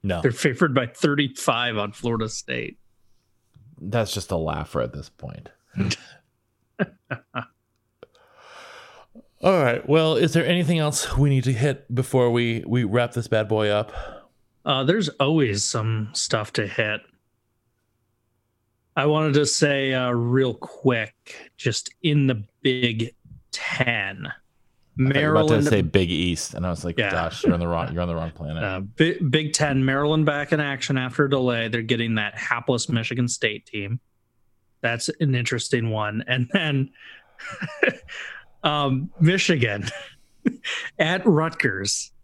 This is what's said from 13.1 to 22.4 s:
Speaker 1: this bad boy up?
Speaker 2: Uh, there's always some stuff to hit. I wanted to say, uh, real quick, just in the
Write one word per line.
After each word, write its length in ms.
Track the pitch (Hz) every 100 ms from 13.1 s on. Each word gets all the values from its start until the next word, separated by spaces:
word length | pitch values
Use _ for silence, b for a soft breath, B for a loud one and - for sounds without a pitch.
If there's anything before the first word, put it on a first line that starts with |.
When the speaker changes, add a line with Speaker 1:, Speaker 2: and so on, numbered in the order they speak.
Speaker 1:
this 140 | - 110
bad 200 | 110 107
boy 220 | 107 107
up? 220 | 104 113 B B B B _ _ _
Speaker 2:
Uh, 200 | - 135
there's 260 | 135 202 165
always 540 | - 139 160 127 101
some 460 | - 120 110 110 107
stuff 400 | - - 113 107
to 120 | - 101
hit. 340 | - 107 107 - _ _ _ _ _ _ _ _ _ _ _ _ _ _ _ _ _ _ -
I 100 | 143
wanted 260 | 151 156
to 120 | 143 147
say, 480 | - 147 139 135
uh, 180 | 131 127
real 420 | 120 120 127 131
quick, 1000 | 113 - - 131 120 107 _ - - - _
just 320 | - 113 - _
in 240 | 170 147 135
the 160 | 120